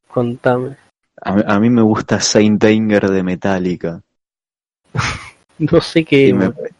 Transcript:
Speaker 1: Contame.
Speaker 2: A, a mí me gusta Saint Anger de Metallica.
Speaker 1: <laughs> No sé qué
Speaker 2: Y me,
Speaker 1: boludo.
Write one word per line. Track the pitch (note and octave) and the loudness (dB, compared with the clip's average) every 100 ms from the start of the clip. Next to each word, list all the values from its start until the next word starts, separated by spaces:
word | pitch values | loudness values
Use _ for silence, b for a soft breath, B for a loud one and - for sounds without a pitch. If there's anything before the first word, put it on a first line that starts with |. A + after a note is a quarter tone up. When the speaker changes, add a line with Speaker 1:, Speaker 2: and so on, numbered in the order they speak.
| _ | _
Speaker 1:
Contame. | - A#2+ B2 C3 B2 B2+ C#3 _ _ _ - | -6 -4 -2 -2 -2 -4 -12 _ _ _ -16
Speaker 2:
A, | - G2 G#2 G2+ | -4 -2 0 2
a | |
mí | A2+ | 2
me | B2 | 2
gusta | A2 A2 - G#2 | 2 0 -2 -4
Saint | - A2 G#2+ G#2 | 0 2 2 4
Anger | A2 A2 A2 G#2 G2 | 2 2 2 0 0
de | F#2+ | -2
Metallica. | F#2 F2+ G2+ F#2+ F2+ F2 E2+ E2+ - _ _ _ _ _ _ _ _ | -2 -4 -4 -4 -4 -4 -8 -10 -16 _ _ _ _ _ _ _ _
Speaker 1:
<laughs> | - - - - _ _ _ | -8 -6 -8 -16 _ _ _
No | D3+ E3+ | 0 0
sé | - E3+ | 0 -4
qué | D#3+ C#3+ C3+ | 0 4 4
Speaker 2:
Y | |
me, | G2 F#2+ | 4 0
Speaker 1:
boludo. | - - - | -4 -12 -16